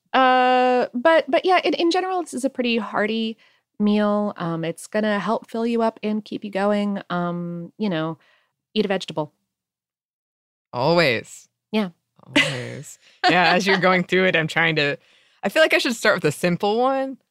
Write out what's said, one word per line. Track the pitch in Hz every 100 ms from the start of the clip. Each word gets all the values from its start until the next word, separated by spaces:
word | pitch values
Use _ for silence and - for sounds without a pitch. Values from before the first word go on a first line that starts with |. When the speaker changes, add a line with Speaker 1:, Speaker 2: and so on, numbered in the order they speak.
| _
Speaker 1:
Uh, | 247 254 254 254 254 254 247 -
but, | 247 330 320 -
but | 330
yeah, | 370 359
in, | 349
in | 311 339
general, | 370 370 370
this | 311
is | 254
a | 269
pretty | - 240 233
hearty | 202 208 208 226 220 220 _ _ _ -
meal. | 208 208 208 208 208 -
Um, | 170 165
it's | 170 165 -
gonna | 214 214 202
help | 180 226 -
fill | 226 233
you | 233
up | 226 -
and | 208 214
keep | - -
you | 208
going. | 190 202 208 208 196 -
Um, | 175 175 175 175 170 170 -
you | 214
know, | 160 160 160 _ _ _ _ _
eat | 214
a | 202
vegetable. | 190 - 156 151 _ _ _ _ _ _ _ _ _ _ _ _ _ _
Speaker 2:
Always. | 123 143 170 147 113 - - - _ _
Speaker 1:
Yeah. | 214 185 - _ _ -
Speaker 2:
Always. | 156 156 127 120 123 - - _ _ 370
Yeah, | 180 170
as | 180 196
you're | 190
going | 185 185
through | 180 185 185
it, | 170
I'm | 160
trying | 160 165 156
to, | 143 135 _ _ _ _
I | 202
feel | 311
like | 311
I | -
should | 294 226
start | 214 185
with |
a | 151
simple | - 180 175 202 226
one, | 254 269 269 262 _